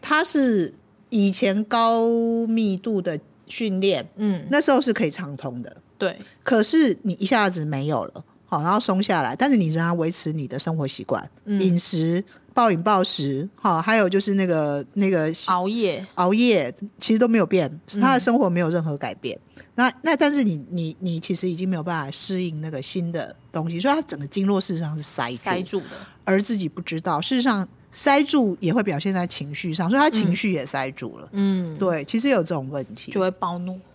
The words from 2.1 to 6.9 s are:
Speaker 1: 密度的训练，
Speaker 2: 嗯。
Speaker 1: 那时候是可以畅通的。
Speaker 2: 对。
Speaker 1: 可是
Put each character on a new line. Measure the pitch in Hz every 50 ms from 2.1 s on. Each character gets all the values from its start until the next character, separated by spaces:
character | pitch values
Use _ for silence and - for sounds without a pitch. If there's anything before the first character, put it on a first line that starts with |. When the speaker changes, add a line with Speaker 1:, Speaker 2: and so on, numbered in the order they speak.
| 233 233 233 233 233 226 233
Speaker 1:
密 | 220 226 226 220 208 190
度 | 185 - 233 220 196
的 | 175 180 160 147 - - _ _ _
训 | - - - 240 214 190 185
练， | 190 196 180 135 113 - _
Speaker 2:
嗯。 | - 214 208 190 170 147 -
Speaker 1:
那 | 269 294
时 | 311 -
候 | 277 247
是 | 269 254
可 | 214 - 214
以 | 156
畅 | 143 - 185 143 143
通 | 131 - 139 120 123
的。 | 117 - - - _ _ _ _
Speaker 2:
对。 | 202 180 - - - - - _
Speaker 1:
可 | _ - 254 220 214
是 | - - 320 311 247